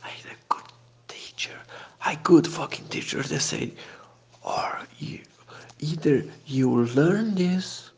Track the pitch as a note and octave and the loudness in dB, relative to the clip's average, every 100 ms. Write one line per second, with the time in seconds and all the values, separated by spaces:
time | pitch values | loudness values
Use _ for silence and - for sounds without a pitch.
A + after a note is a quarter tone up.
0 | - - - - _ - - - _ _ | -16 -16 -16 -20 _ -6 -6 -20 _ _
1 | _ - - - - - - - - - | _ -18 -18 -12 -12 -12 -18 -18 -20 -6
2 | - D#3 - E3+ - - C#3 - - - | -6 -4 8 8 8 -4 -8 -8 -8 -8
3 | - - C#3 D3+ - - - - - - | -6 -4 -4 -2 -2 -4 -6 -8 -18 -20
4 | - _ _ - - - - - - - | -20 _ _ -16 -6 -4 -4 -6 -12 -12
5 | - - - _ - - - - D3+ D#3+ | -12 -12 -16 _ -20 -20 -20 -10 -6 0
6 | D#3 C3+ - - - C3+ B2+ A#2+ A#2 B2 | 4 2 2 -14 -6 0 4 4 4 4
7 | D#3+ G3+ A3+ F#3+ F3+ F#3 F#3 - - | 4 4 0 2 2 0 -2 -12 -18